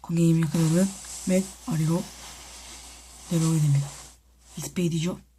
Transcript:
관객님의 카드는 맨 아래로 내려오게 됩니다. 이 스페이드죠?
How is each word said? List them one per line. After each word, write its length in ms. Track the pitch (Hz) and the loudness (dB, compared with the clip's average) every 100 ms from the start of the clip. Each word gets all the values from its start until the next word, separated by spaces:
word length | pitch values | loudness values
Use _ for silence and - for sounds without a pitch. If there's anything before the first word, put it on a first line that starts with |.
관객님의 480 | - 170 170 165 165 | -2 2 4 4 2
카드는 380 | 170 160 165 196 - - - - | 2 2 4 2 -2 -14 -10 0
맨 180 | 185 190 - - | 0 0 -8 -6
아래로 360 | 156 156 170 202 - - - - - - - - - - - - | -2 0 0 -4 -12 -20 -20 -20 -20 -20 -20 -20 -20 -20 -20 -4
내려오게 300 | 170 160 160 | 0 2 2
됩니다. 280 | 151 139 143 - - - _ _ - - | 4 2 0 -10 -20 -20 _ _ -20 -12
이 40 | |
스페이드죠? 580 | 143 - 175 165 170 - - | -8 -2 0 0 -4 -6 -14